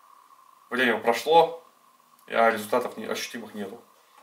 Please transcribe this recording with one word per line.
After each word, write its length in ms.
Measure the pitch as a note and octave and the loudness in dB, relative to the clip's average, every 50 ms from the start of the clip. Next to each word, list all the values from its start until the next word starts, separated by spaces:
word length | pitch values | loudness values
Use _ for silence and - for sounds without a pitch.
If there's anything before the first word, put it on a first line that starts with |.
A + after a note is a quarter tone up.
| _ _ _ _ _ _ - _ _ _ _ _ _ _ | _ _ _ _ _ _ -20 _ _ _ _ _ _ _
Время 300 | A#2+ A#2+ B2+ A#2+ A2 G#2+ | -2 0 2 2 0 2
прошло, 640 | A2 A#2 G#2+ - - D3 D#3+ E3 E3 - - - - _ _ _ _ _ _ _ _ _ _ _ _ - | 0 0 0 0 0 4 6 6 6 4 0 -10 -16 _ _ _ _ _ _ _ _ _ _ _ _ -4
а 220 | A2+ A2+ A2+ A2+ | 2 4 4 4
результатов 460 | A2 G#2 G#2+ - B2+ B2 A#2+ - - | 2 0 -4 -2 -2 -2 -2 -4 -10
не, 100 | A2+ G#2+ | -10 -10
ощутимых 480 | - - - - - - A#2+ G#2+ G2+ - | -8 -8 -8 -8 -10 -12 -14 -14 -14 -12
нету. 280 | G#2 G2+ F#2+ F#2+ - - _ _ _ _ _ _ - | -12 -12 -12 -12 -16 -20 _ _ _ _ _ _ -20